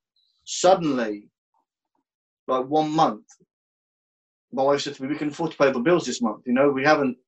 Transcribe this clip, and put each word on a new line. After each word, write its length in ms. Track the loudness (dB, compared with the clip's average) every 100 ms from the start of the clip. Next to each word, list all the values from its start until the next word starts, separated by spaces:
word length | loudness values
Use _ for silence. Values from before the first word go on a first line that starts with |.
| _ _ _ _
suddenly, 840 | -12 0 2 4 0 -2 -4 -8 -14 _ _ _ _ _ _ _ _ _ _ _ -6
like, 160 | -4
one 260 | -2 -2 0
month, 340 | 0 0 -2 -14 -20 _ _ _ _ _ _ _ _ _ _ _
my 100 | -2
wife 200 | 0 0
said 120 | -2
to 80 | -8
me, 60 | -8
"We 100 | -6
can 120 | -6
afford 200 | -4 -6
to 60 | 2
pay 160 | 2
the 80 | 2
bills 260 | 2 2 0
this 160 | -4
month. 200 | -4 -4 -2
You 60 |
know, 180 | 2 2
we 140 | 2
haven't, 320 | 2 2 0 -4